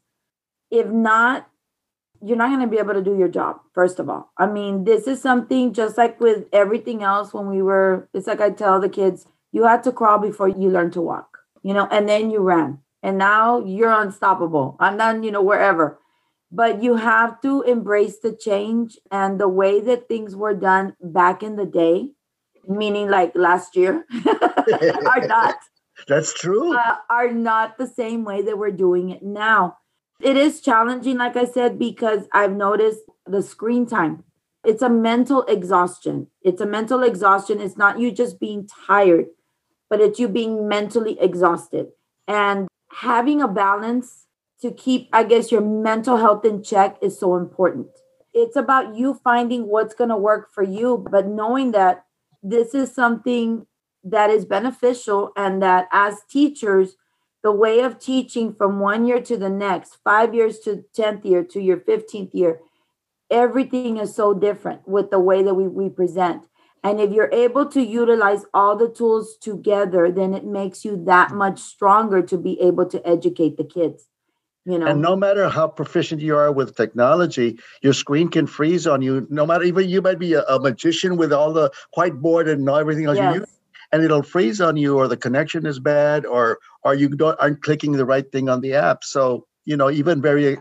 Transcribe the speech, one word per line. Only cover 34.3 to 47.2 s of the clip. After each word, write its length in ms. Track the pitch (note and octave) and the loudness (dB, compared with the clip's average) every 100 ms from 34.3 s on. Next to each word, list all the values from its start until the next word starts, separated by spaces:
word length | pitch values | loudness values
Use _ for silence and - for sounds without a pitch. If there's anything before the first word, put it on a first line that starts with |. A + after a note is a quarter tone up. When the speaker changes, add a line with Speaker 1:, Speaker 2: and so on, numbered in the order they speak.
| _ _ _ A3 | _ _ _ 0
Speaker 1:
It's 160 | A3 | 2
a 80 | B3+ | 2
mental 540 | A#3 A3+ A#3+ B3 C4+ | 2 2 2 2 0
exhaustion. 840 | B3 G3+ F3+ F3+ F3 - D#3 C#3+ - _ | 2 -2 2 2 2 -4 -8 -8 -10 _
It's 200 | F#3+ F3+ | -2 -2
a 40 | G#3 | -4
mental 380 | G#3+ A3 B3+ | -4 -2 2
exhaustion. 560 | B3 F#3 G3+ G3 G3 G#3 | 0 2 2 2 0 -6
It's 160 | G3 G#3 | -6 0
not 220 | G3+ G#3 | 0 2
you 120 | A#3+ | -4
just 280 | F#3+ A3+ F3+ | -2 -4 -4
being 280 | G#3+ G#3 G3 - - | -8 -10 -12 -10 0
tired, 400 | G3+ F#3+ E3 - _ _ _ _ _ - | 4 6 4 2 _ _ _ _ _ -4
but 120 | G#3 | 2
it's 180 | G#3+ G#3+ | 2 2
you 80 | A#3 | -2
being 380 | A3+ A3 A3 G#3 | -2 -4 -4 -2
mentally 520 | G#3 G3+ A#3 A3 - | -2 -2 -4 -4 -2
exhausted. 720 | F3+ F3 F3+ E3 - D3+ - _ _ _ - | -2 2 0 0 -6 -10 -10 _ _ _ -4
And 400 | G#3 G3+ G3 F#3 _ _ | 0 0 -2 -6 _ _
having 500 | - A#3+ A#3 B3+ D4 | -8 -2 0 2 0
a 60 | B3+ | 0
balance 800 | G3 G3 G3+ A3+ B3 A#3+ _ _ _ _ _ | 0 0 0 -2 -4 -6 _ _ _ _ _
to 100 | A#3+ | -10
keep, 380 | - C4 B3+ - | -6 -2 -2 0
I 100 | A3+ G#3+ | 0 4
guess, 260 | A#3 A3+ | 2 2
your 100 | A3 | 0
mental 560 | G#3+ G#3+ A3 A3 A#3+ A#3 | 0 -2 -2 0 0 2
health 280 | A3 G#3 A3 | 4 4 0
in 180 | G3+ | -2
check 340 | - G3+ G3 - | -2 0 0 0
is 180 | G3 | -6
so 160 | - | -2